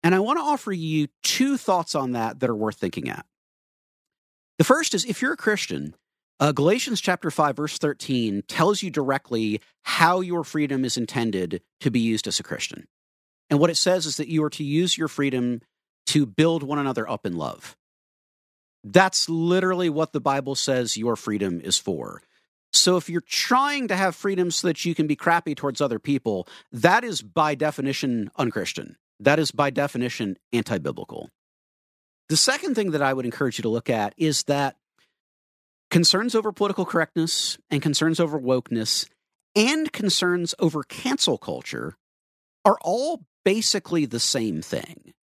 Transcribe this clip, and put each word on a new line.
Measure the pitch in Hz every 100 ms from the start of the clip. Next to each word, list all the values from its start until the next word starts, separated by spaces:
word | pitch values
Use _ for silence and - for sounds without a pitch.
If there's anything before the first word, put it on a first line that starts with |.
And | 170
I | 185
want | 214 320
to |
offer | 294 285 -
you | 185 160 156 147 _
two | - - 262 269
thoughts | - 180 165
on | 151 131
that | 123 113 113
that | 127
are |
worth | 110 110 -
thinking | 95 90 67
at. | 50 - _ _ _ _ _ _ _ _ _ _ _ _ _
The |
first | 156 277 320
is, | 196
if | 240 202
you're | 254
a | 311
Christian, | - 208 - 78 73 - _ _ _ _
uh, | 147
Galatians | 139 151 240 262 208
chapter | - 180 160
five, | - 151 135
verse | 151 -
thirteen | 151 139 - 127 113 101 -
tells | - 165 208
you | 185
directly | 156 135 139 - 117 110 107 _ _
how | - - 165 185
your | 185 175
freedom | 143 156 147 135
is | 131 123
intended | 117 - 117 98 90 90 _ _
to | 131
be | 120
used | 113 110 110
as | -
a |
Christian. | - - - - - _ _ _ _ _ _
And | 143
what | 170
it | 170
says | 185 180 160
is | 139
that | 156
you | 160
are | 151
to | -
use | 147 151 175 -
your | 160
freedom | - 139 127 123 120 _ _ _ _ -
to | 151 127
build | 98 160 165
one | 139 147
another | 139 120 110
up | 110 101
in | 85
love. | 69 50 - - _ _ _ _ _ _ _ _ _ _
That's | 107 131 190 - -
literally | 165 170 180 185 180 175
what | 147 160
the | 147
Bible | 139 139 135
says | 135 - 131 117 -
your | 117 110
freedom | - 104 98 87
is | 92 -
for. | - 82 53 50 _ _ _ _ _
So | - - 180
if | 160
you're | 170
trying | - - - 254 285 285 233
to | 185
have | 190
freedom | - 202 190 180
so | 165 180
that | 156
you | 170
can | 165 151
be | 147
crappy | - 170 160
towards | 147 143 120
other | 143 113
people, | - 139 117 98 90 - _
that | 120 165 208
is | 240 170
by | 107 - 151
definition | 139 151 147 135 131 139 117 101 -
unchristian. | 123 104 87 - - - _ _
That | 104 151
is | 151
by | - 143
definition | 131 143 123 120 - 107 92 _
anti-biblical. | 120 110 101 71 - - - - _ _ _ _ _ _ _ _ _ _
The | 156
second | - 277 381
thing | 226 196
that | 151
I | 135
would | 131
encourage | 123 - 139 -
you |
to | 113
look | 117 -
at | 113 104 -
is | 160 147
that | - 143 139 - _ _ _ _ _ _ _ _ _ _ _
concerns | 170 170 185 233
over | 226 214
political | 190 202 196
correctness | 180 175 160 - 160 - - - _
and | 147
concerns | 151 139 156 160
over | 165 151
wokeness | 127 127 - 117 110 - - _ _ _ _
and | 208 226 311 311
concerns | - 208 - 180 180 170 -
over | 170 151
cancel | - - 254 277 185 127
culture | - 67 - 58 65 - _ _ _ _ _ _
are | - 208
all | 160 214 285 330 - _
basically | 185 208 220 202 - 170
the | 135 117
same | - 131 110 78
thing. | - - - - _ _